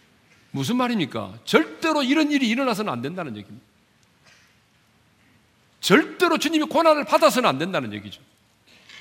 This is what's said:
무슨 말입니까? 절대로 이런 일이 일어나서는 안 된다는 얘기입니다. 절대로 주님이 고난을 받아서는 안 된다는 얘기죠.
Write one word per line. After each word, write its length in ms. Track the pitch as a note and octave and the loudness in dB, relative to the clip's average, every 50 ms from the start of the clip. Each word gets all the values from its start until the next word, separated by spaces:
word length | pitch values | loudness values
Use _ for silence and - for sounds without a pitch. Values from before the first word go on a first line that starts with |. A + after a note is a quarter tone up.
| _ _ _ _ _ _ _ _ _ _ - | _ _ _ _ _ _ _ _ _ _ -6
무슨 240 | C#3 C3+ C3 A#3 | -6 -4 -2 0
말입니까? 640 | B3 B3+ A#3+ A#3+ G#3 D#3 - - A#2 G2+ F#2+ G2 A2+ - | 0 0 0 0 -2 -2 -2 -4 -8 -10 -10 -12 -14 -4
절대로 600 | - - D4 D#4+ - - - - D#4+ D#4 D4+ C#4 | 2 2 2 2 0 -6 -4 -2 0 0 0 2
이런 260 | A#3+ C#4+ D#4+ D#4 D4 | 2 2 2 2 2
일이 180 | D4 C#4 C4 G#3+ | 0 0 0 0
일어나서는 440 | A3+ B3 C#4 B3+ A3 F3 G#3+ F#3+ C3 | 0 0 0 -2 -2 -2 -4 -4 -4
안 100 | A#2+ A#2 | -4 -6
된다는 340 | C#3+ F3+ F#3 E3+ C#3 G#2+ | -8 -8 -8 -10 -10 -10
얘기입니다. 300 | G#2 G2+ - G#2+ A#2 - _ _ _ _ _ _ _ _ _ _ _ _ _ - _ _ _ _ _ _ _ _ _ _ _ _ _ _ _ _ _ _ _ _ _ _ _ _ _ _ _ _ _ | -12 -14 -16 -20 -20 -20 _ _ _ _ _ _ _ _ _ _ _ _ _ -20 _ _ _ _ _ _ _ _ _ _ _ _ _ _ _ _ _ _ _ _ _ _ _ _ _ _ _ _ _
절대로 580 | - - F3+ C#4+ D#4 - - - F4+ E4+ E4 B3+ | 0 4 4 4 4 2 -2 0 0 0 2 0
주님이 280 | - D4+ E4 D4+ D4+ | 0 0 -2 -2 -2
고난을 380 | - - D4 E4 D#4+ D4+ D4 C4+ | 0 0 2 4 4 4 2 2
받아서는 440 | - - - E4 D4 - B3+ A#3+ F#3 | 0 2 4 4 4 4 4 2 2
안 100 | C3+ C3 | 0 0
된다는 340 | D#3+ F#3+ F#3 D#3 C3 A2 G2+ | -2 -4 -4 -4 -4 -6 -8
얘기죠. 280 | G#2 G2 G2+ - - - _ _ _ _ _ _ _ _ _ - - _ - - - | -10 -12 -14 -18 -20 -20 _ _ _ _ _ _ _ _ _ -20 -20 _ -20 -20 -20